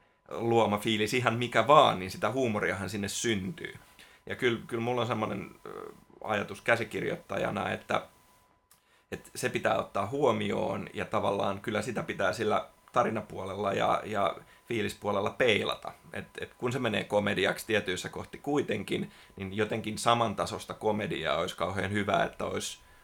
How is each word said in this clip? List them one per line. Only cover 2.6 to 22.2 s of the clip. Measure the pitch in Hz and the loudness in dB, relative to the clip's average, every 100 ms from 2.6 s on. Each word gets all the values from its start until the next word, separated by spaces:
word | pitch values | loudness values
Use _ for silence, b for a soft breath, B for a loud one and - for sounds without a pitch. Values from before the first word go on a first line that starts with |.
| 98 98 92 | 0 0 -4
sinne | 104 98 | -4 -4
syntyy. | - 120 101 92 82 - - B B B B - | -2 0 0 -2 -6 -10 -12 B B B B -10
Ja | 101 | -2
kyllä, | 123 113 - | 0 0 -4
kyllä | 117 | -4
mulla | 117 123 | -2 0
on | 117 | 0
semmoinen, | 110 107 98 90 - - | 0 -2 -4 -8 -14 -14
ö, | 50 - - - - | -12 -12 -16 -20 -12
ajatus | - 104 101 98 | -4 -2 -2 -4
käsikirjoittajana, | - 113 110 95 85 170 - - 117 104 98 | 2 2 2 -4 -4 -4 -6 -4 -2 -2 -2
että, | 101 - - - - b b b _ _ b b b b | -4 -2 -2 -2 -12 b b b _ _ b b b b
että | - - | -12 -10
se | - 123 | -6 -4
pitää | 123 110 110 | 0 0 0
ottaa | - 98 101 | 0 -2 -2
huomioon | 139 127 107 104 107 104 110 87 | 2 4 4 0 0 -2 -4 -6
ja | - | -8
tavallaan | 90 107 101 101 104 98 | -2 0 0 2 0 -2
kyllä | - 104 | -2 -2
sitä | 107 104 | -2 -4
pitää | - 92 95 | -4 0 0
sillä | 92 107 98 - - _ | 2 2 2 0 -10 _
tarinapuolella | 127 120 110 - 95 95 95 101 | 0 2 0 -6 -8 -8 -4 -2
ja, | 104 110 - | 2 2 2
ja | - 104 98 - - B - | 0 0 0 -2 -10 B -6
fiilispuolella | 117 101 - 101 101 104 | -2 -2 -4 -2 0 0
peilata. | - 127 101 - - - - - | 2 4 4 2 -4 -8 -14 -14
Et, | - - - | -12 -12 -12
et | - | -14
kun | - 123 | -6 -4
se | 131 | -2
menee | 120 101 | 0 -2
komediaksi | 90 104 101 95 98 - - | 0 0 2 2 0 0 0
tietyissä | 107 98 90 - | 0 0 -4 -6
kohti | - - - | -10 -12 -10
kuitenkin, | - 147 - 107 92 - - B B - | -2 -2 0 -4 -2 -4 -4 B B -10
niin | 95 101 | -6 -2
jotenkin | 107 113 107 107 | -2 -2 -4 -2
samantasosta | 120 117 113 95 87 90 - | 2 4 2 0 -4 -4 -10
komediaa | 82 107 104 95 78 78 73 | -4 -2 0 -2 -2 0 0
olisi | 87 - | -2 -2
kauhean | 87 98 98 | -4 -2 -2
hyvä, | 104 101 98 | 0 2 2